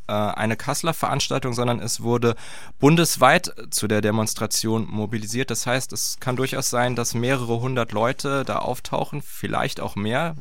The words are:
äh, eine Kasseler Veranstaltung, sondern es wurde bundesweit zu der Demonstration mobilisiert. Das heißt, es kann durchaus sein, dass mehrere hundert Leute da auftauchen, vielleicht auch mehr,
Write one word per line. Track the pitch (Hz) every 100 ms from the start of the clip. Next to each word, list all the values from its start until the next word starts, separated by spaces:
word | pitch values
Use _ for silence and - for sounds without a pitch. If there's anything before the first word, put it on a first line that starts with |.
| -
äh, |
eine | 104 104 - 110 113
Kasseler | - 143 170
Veranstaltung, | 151 - 139 - 135 131
sondern | 120 120 120
es | 113 -
wurde | 113 120 117 - - - - -
bundesweit | 139 165 160 - 131 170 - - -
zu | - 104
der | 107
Demonstration | 104 110 107 - 107 - 110 113 107
mobilisiert. | 107 107 113 104 117 131
Das | 117 -
heißt, | 127 -
es | - - -
kann | - 123
durchaus | 131 135 131
sein, | 123 123 123
dass | 120
mehrere | 117 120 135 117 117
hundert | 127 127 113
Leute | 104 117 135 143 139
da | 120 101
auftauchen, | - 123 - - - 147
vielleicht | - - 104 104 135 -
auch | 104 98
mehr, | 104 123 165 156